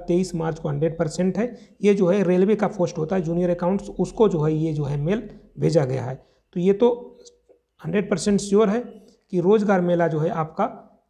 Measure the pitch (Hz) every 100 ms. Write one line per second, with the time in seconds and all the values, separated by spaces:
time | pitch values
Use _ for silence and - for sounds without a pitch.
0 | - 175 185 170 160 156 156 143 160 160
1 | 160 - 185 180 247 - - - 202 202
2 | 180 202 175 180 190 214 185 - 175 -
3 | 156 190 160 170 180 175 175 196 202 -
4 | 180 - 214 175 151 156 160 151 139 143
5 | 147 220 - - - - 156 156 131 131
6 | 117 131 _ _ _ 185 180 196 240 240
7 | - - - _ _ _ _ _ 156 185
8 | 208 165 208 202 190 196 214 220 247 -
9 | _ _ - 180 170 220 208 190 175 175
10 | 165 156 160 165 156 - 214 - - _
11 | _